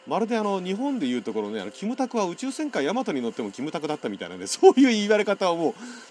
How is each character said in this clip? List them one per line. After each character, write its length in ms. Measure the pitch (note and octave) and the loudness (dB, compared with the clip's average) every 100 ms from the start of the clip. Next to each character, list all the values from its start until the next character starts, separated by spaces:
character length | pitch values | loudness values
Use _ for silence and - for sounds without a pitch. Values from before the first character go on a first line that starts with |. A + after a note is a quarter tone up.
| - | -4
ま 120 | F3 | -2
る 60 | A3+ | 0
で 120 | A3+ | 0
あ 60 | |
の、 160 | G#3 F#3+ | 0 -2
日 140 | F3+ | -2
本 260 | G3+ C#4 B3+ | -2 -2 -2
で 60 | B2+ | 0
い 120 | B2 | -2
う 40 | |
と 120 | A2+ | -2
こ 80 | G#2+ | -4
ろ 100 | G#2 | -4
ね、 100 | A2 | -4
あ 40 | F#2+ | -8
の、 60 | |
キ 140 | - G#3+ | -6 -4
ム 100 | C4 | -2
タ 120 | - | -2
ク 100 | A#3 | -2
は 80 | F3+ | -2
宇 100 | E3 | -4
宙 160 | C4 | -6
戦 200 | C#4+ D4+ | -4 -4
艦 120 | D#3+ | -2
ヤ 80 | C#3 | 0
マ 140 | A#3+ A#3 | 0 -2
ト 60 | |
に 100 | C#3 | -2
乗 80 | A#2 | -2
っ 20 | |
て 120 | A#2 | -4
も 80 | G#2 | -6
キ 100 | A2 | -6
ム 100 | D3+ | -6
タ 80 | E3 | -4
ク 80 | D3+ | -4
だ 80 | D3+ | -4
っ 40 | |
た 100 | A#2 | -6
み 80 | F#2+ | -6
た 80 | F2 | -8
い 40 | |
な 80 | F2+ | -10
ね、 100 | G2 | -8
そ 240 | - F#4+ C4 | 6 6 8
う 40 | |
い 60 | C4 | 6
う 40 | |
言 200 | G#3+ G3+ | 6 4
わ 80 | G#3 | 4
れ 60 | |
方 280 | G3+ G3 F#3 | 2 2 2
を 40 | E3+ | 2
も 140 | D3 | 0
う 40 | - A#3+ - - | -2 -10 -16 -8